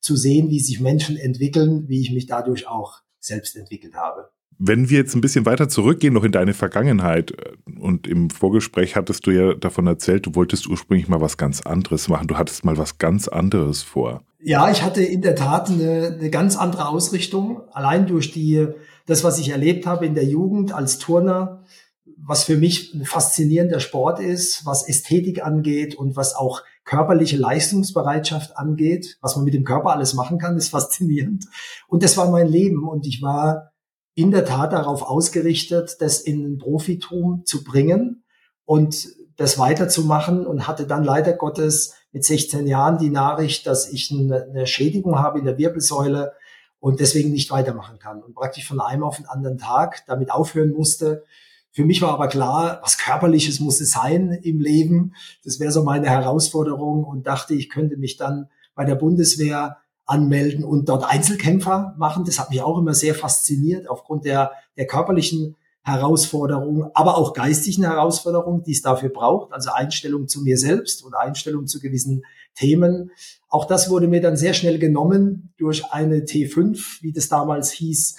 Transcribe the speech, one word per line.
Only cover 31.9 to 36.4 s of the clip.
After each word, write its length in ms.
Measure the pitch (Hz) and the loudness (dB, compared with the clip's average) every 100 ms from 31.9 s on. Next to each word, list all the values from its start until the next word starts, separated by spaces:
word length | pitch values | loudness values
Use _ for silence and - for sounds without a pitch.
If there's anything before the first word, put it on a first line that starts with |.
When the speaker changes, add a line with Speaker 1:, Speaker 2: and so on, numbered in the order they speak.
| 170 | 2
Speaker 1:
das 140 | 180 196 | 4 4
war 120 | 180 | 4
mein 180 | 175 165 | 4 4
Leben 400 | 165 196 151 160 | 4 4 2 -2
und 200 | 156 135 | -4 -6
ich 140 | 120 | -6
war 500 | 139 143 151 156 - _ _ _ _ - | -4 0 0 -2 -6 _ _ _ _ 0
in 160 | 185 | 4
der 120 | 196 135 | 4 2
Tat 280 | 131 156 | 0 0
darauf 280 | 175 143 139 | 0 -2 -4
ausgerichtet, 960 | - 143 165 175 165 165 - 170 170 - | -2 -2 0 0 0 0 0 -2 -2 -4
das 200 | 156 - | -2 -2
in 260 | - 147 | -2 -4